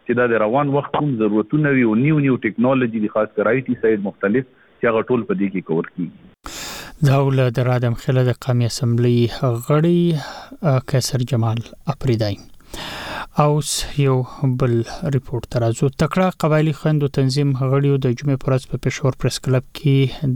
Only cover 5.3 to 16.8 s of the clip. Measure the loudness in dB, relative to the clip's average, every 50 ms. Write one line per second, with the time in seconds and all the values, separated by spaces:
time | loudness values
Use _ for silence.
5.3 | -2 -2 -2 -2 -4 -6 -4 -2 -2 -2 -2 -4 -6 -8 -8 -8 -8 -16 -20 -20
6.3 | _ _ _ -14 -14 -12 -12 -12 -14 -14 -16 -18 -4 0 2 2 4 4 2 2
7.3 | 2 2 2 2 0 0 0 0 0 0 0 0 -2 -2 -2 0 2 2 2 2
8.3 | 0 -2 -2 0 0 2 0 0 -2 -2 0 0 2 2 2 4 4 4 2 0
9.3 | 0 -2 -2 -2 -2 -2 -2 0 2 2 4 4 4 4 2 2 0 -2 -4 -8
10.3 | -14 -16 -18 -20 -12 -4 0 0 0 0 0 0 -2 -2 0 -2 -2 -4 -2 0
11.3 | 0 0 0 0 -2 -4 -6 -10 -18 -10 -8 -8 -8 -4 -2 -2 0 0 0 -2
12.3 | -4 -6 -12 -20 -20 -20 -20 -18 -14 -14 -12 -12 -12 -12 -12 -12 -10 -12 -12 -6
13.3 | 0 2 2 2 2 0 -2 -4 -6 -6 -6 -4 -2 0 2 2 2 0 -2 -4
14.3 | -6 -2 -2 -2 0 0 0 2 2 0 -2 -4 -8 -6 -4 -2 -2 -2 -2 -4
15.3 | -8 -8 -6 -4 -4 0 0 0 0 0 -2 -2 0 -2 -2 0 2 0 0 0
16.3 | 0 -2 0 2 2 2 2 0 -2 -2